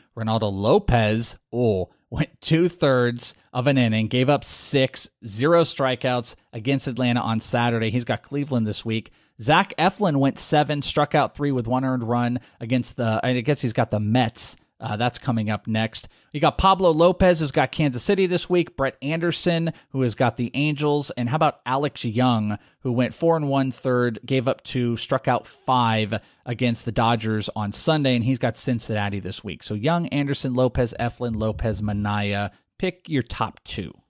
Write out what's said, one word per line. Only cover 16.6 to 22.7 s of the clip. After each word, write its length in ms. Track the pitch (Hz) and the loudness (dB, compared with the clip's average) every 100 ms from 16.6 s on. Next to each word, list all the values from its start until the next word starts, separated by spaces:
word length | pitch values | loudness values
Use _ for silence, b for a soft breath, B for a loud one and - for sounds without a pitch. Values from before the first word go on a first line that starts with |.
| 190 190 185 | 2 4 4
Lopez, 500 | 156 170 180 185 170 | 6 4 6 4 4
who's 100 | 151 | 0
got 180 | 156 131 | 0 0
Kansas 320 | - 151 123 | 0 0 0
City 220 | - 196 | 0 2
this 240 | 185 175 - | 2 0 0
week. 300 | 175 160 - | 0 0 -2
Brett 180 | 135 - | -4 -4
Anderson, 720 | 139 160 170 151 - 170 165 - b | -6 -2 -2 -2 0 0 -2 -6 b
who 100 | 135 | -2
has 140 | 127 | 0
got 240 | 107 123 - | 2 0 0
the 120 | 120 | -4
Angels. 560 | 127 147 143 147 147 139 - | -2 -2 0 0 0 -2 -4
And 100 | 117 | -2
how 80 | 151 | 0
about 240 | 156 - - | 0 0 -2
Alex 360 | 135 147 - | -2 -2 -4
Young, 540 | 120 110 127 113 107 104 b | -4 2 2 2 0 -4 b